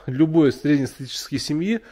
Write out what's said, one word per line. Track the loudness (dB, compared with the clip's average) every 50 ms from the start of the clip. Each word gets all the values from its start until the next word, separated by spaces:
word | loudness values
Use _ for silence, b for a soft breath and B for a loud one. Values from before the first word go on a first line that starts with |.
| B
любой | B 0 2 2 4 4 4 4 4 2
среднестатистической | 0 0 0 2 2 0 -2 -6 -12 -16 -12 -12 -12 -10 -8 -8 -6
семьи | -4 -4 -4 -4 -2 -2 -4 -4 B B